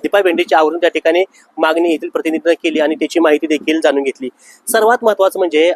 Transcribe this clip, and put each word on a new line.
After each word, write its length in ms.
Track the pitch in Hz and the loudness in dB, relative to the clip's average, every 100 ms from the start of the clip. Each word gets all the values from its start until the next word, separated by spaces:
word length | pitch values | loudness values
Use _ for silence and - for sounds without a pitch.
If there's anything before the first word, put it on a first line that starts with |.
दीपा 180 | 147 202 | -2 0
भेंडीच्या 380 | 190 170 175 175 | 0 0 0 2
आवरून 200 | 156 170 | 2 0
त्या 100 | 170 | -2
ठिकाणी 340 | 160 165 165 190 _ _ - | 0 0 0 -2 _ _ -4
मागणी 340 | 160 160 175 | -2 0 0
येथील 180 | 156 120 | -2 -4
प्रतिनिधीनं 440 | 160 151 160 165 165 | -6 -4 -4 -2 -2
केली 160 | 170 156 | -2 -2
आणि 160 | 151 151 | -2 -2
त्याची 240 | 151 170 | -2 0
माहिती 280 | 165 151 156 | 2 2 0
देखील 320 | 151 123 160 | -4 -2 0
जाणून 220 | 156 139 | 0 0
घेतली. 260 | 139 - 127 - - - - | -2 -6 -12 -14 -20 -20 -4
सर्वात 360 | 220 220 240 | 0 2 2
महत्त्वाचं 360 | 220 202 190 190 | 0 2 0 0
म्हणजे 320 | 180 151 165 | -2 2 0